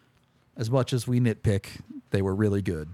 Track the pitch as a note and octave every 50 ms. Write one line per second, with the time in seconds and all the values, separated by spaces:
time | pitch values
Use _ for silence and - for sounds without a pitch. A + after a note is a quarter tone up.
0 | _ _ _ _ _ _ _ _ _ _ _ - B2 A2 C3 C3+ A#2+ - - B2
1 | - B2 B2 B2 B2 A#2 G#2+ - - A2+ G2+ F#2+ - - - - - - D#4+ C#4
2 | - _ - G2+ F#2+ F#2+ F#2+ G2+ G#2+ G#2 G2+ G2+ F#2+ G2 F2 D#2 D2+ D#2+